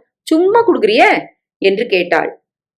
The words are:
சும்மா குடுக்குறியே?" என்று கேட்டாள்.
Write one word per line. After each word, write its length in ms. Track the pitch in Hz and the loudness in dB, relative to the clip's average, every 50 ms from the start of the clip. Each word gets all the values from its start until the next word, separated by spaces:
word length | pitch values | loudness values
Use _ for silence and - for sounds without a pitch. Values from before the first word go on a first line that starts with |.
| _ _ _ _ - | _ _ _ _ -6
சும்மா 440 | - 320 320 359 381 427 480 453 349 | -2 0 0 2 2 2 2 2 2
குடுக்குறியே?" 580 | 311 240 214 202 214 262 359 415 320 170 - - _ _ _ _ _ - | 0 0 0 0 2 4 4 2 2 0 -4 -10 _ _ _ _ _ -2
என்று 280 | - 196 196 196 240 | -2 -2 0 0 -4
கேட்டாள். 580 | - 196 180 - 180 175 156 151 - - - _ _ _ _ _ _ _ | -4 -4 -4 -2 -2 -2 -2 -2 -4 -8 -14 _ _ _ _ _ _ _